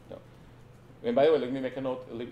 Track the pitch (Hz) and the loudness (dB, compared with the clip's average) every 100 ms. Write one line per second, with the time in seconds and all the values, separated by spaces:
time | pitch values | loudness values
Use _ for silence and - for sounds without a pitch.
0 | - - - - - - - - - - | -18 -18 -18 -20 -20 -20 -20 -20 -20 -8
1 | 113 120 147 151 127 135 127 139 131 127 | 0 4 6 4 2 -4 -4 -4 -4 -6
2 | - 113 120 | -8 -10 -10